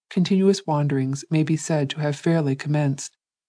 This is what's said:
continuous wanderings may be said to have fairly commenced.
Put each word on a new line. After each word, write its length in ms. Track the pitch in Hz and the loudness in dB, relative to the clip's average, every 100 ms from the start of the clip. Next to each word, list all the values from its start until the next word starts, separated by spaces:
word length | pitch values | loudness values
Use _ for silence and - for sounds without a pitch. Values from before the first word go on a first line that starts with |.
| - | -6
continuous 580 | 190 175 196 196 196 - | -2 2 4 4 2 0
wanderings 560 | 147 147 135 131 139 - | 0 0 0 -2 -4 -2
may 140 | 156 | 0
be 160 | 151 151 | 2 0
said 320 | - 156 139 | 0 -2 -2
to 100 | - | -2
have 160 | 147 143 | -4 -2
fairly 400 | 175 165 143 135 | 0 2 0 -2
commenced. 640 | 147 147 143 139 - _ _ _ | 0 0 0 -2 -8 _ _ _